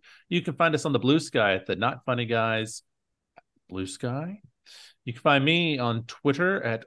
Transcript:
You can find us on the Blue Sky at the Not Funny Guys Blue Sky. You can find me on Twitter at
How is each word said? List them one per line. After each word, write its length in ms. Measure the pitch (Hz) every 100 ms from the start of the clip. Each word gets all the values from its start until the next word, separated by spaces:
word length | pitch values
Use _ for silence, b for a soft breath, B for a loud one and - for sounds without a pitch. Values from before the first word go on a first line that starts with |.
| B B -
You 120 | 175
can 100 | 170
find 220 | 139 165 151
us 100 | 160
on 80 |
the 60 | 131
Blue 200 | 120 156
Sky 360 | - 117 104 95
at 100 | -
the 100 | 92
Not 300 | 117 143 -
Funny 200 | 123 117
Guys 580 | 117 113 110 110 - - _ _ _ _ - - _ _
Blue 180 | 92 95
Sky. 540 | - 127 131 170 208 - _ B B B B
You 100 | -
can 80 | 117
find 200 | 156 139
me 360 | 139 170 170 143
on 240 | 120 117
Twitter 580 | 117 - 147 139 180 190
at 240 | 117 113